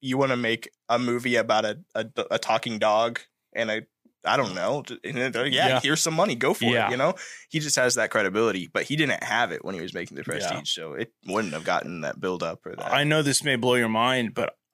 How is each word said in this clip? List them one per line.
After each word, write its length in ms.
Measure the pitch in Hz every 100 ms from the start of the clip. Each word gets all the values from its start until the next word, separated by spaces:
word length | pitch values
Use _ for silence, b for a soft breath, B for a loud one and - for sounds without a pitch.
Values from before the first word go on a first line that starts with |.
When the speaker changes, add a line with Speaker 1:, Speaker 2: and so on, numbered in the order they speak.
Speaker 1:
"You 180 | 131 131
wanna 180 | 135 123
make 340 | 117 113 - - -
a 100 | 120
movie 380 | 123 120 123 117
about 280 | 113 110
a, 140 | 107 120 -
a, 120 | 110 110 - -
a 60 | 110
talking 400 | - 113 120 107
dog 420 | 107 107 117 117 - _ _
and 160 | - 113
a, 120 | 110 - _ _ _ -
I 100 | 131
don't 180 | 110
know, 280 | 92 95 139 - -
and 280 | - 123 127
they're, 120 | 113 139
yeah, 220 | 127 175
Speaker 2:
Yeah. 120 | 127
Speaker 1:
here's 200 | 139 156
some 140 | 165
money, 200 | 160 202
go 200 | 120 127
for 100 | - 117
Speaker 2:
Yeah. 220 | 120 107
Speaker 1:
it," 20 |
you 40 | 123
know? 180 | 156 185 B B B
He 100 | 160
just 160 | 151 135
has 180 | 123
that 160 | 120 107
credibility, 580 | 110 98 104 113 95 85
but 100 | 101
he 120 | - 151
didn't 260 | 139 95
have 300 | - 113 113
it 120 | 82
when 100 | -
he 60 | 92
was 140 | 87
making 220 | 87 85 71
The 60 |
Speaker 2:
Yeah. 20 | - 76
Speaker 1:
Prestige, 320 | - - 73
so 240 | - 80
it 180 | 71 - _ -
wouldn't 280 | 101 101
have 100 | 78
gotten 360 | 90 87 71 87
that 180 | 73 -
build 220 | 95 90
up 220 | 85 85 87
or 80 | -
that. 160 | -
Speaker 2:
I 120 | 131
know 180 | 147 156
this 220 | 139 127
may 120 | 147 123
blow 180 | 123
your 140 | 123 113
mind, 460 | 110 120 127 110
but 220 | - - - _